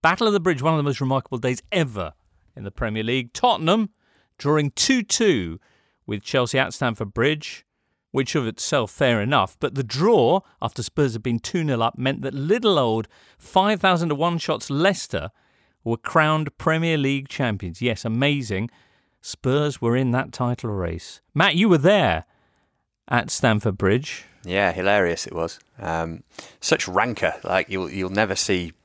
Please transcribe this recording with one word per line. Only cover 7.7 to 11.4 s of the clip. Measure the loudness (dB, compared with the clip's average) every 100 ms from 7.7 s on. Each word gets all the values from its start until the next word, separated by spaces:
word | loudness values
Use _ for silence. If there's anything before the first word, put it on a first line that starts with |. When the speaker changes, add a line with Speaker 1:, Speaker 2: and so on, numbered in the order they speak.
| _ _ _ _
Speaker 1:
which | -4 -2 -2
of | -2
itself | -6 -2 -2 -2
fair | 0 2 2
enough, | 2 2 0 -2
but | -6 -4
the |
draw, | -6 0 4 4 4 2 -2 _
after | -8 -6
Spurs | -8 -2 -2
had | -2
been | -4
two | -4